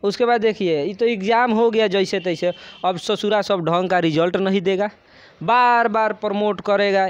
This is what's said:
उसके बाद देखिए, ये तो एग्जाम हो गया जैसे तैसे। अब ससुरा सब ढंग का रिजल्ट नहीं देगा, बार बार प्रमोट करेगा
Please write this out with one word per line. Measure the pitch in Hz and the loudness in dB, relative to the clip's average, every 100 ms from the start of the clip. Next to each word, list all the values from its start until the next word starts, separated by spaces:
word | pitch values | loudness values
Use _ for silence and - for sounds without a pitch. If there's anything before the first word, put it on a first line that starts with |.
उसके | 202 190 | -2 0
बाद | 233 240 | 0 2
देखिए, | 220 208 185 156 | 0 0 0 0
ये | 147 | -2
तो | 196 233 | -2 -2
एग्जाम | 226 190 226 247 | 0 0 2 2
हो | 220 233 | 2 2
गया | 220 220 | 2 0
जैसे | 196 185 196 | 0 0 -2
तैसे। | 180 165 175 175 - - | -4 -2 -4 -4 -14 -6
अब | 180 180 | -4 -4
ससुरा | - 208 208 208 | -4 -4 0 -2
सब | 196 202 | 0 -2
ढंग | 160 170 185 | 0 0 0
का | 180 | 0
रिजल्ट | 165 156 170 180 | 0 0 0 0
नहीं | 190 196 | 0 0
देगा, | 180 185 202 - _ - - _ | 0 -2 -4 -6 _ -20 -20 _
बार | 160 240 247 240 233 | 0 2 4 4 2
बार | 214 220 | 0 -2
प्रमोट | 214 208 202 208 190 | -2 -4 -2 -2 -2
करेगा | - 202 202 196 190 | -2 0 2 2 0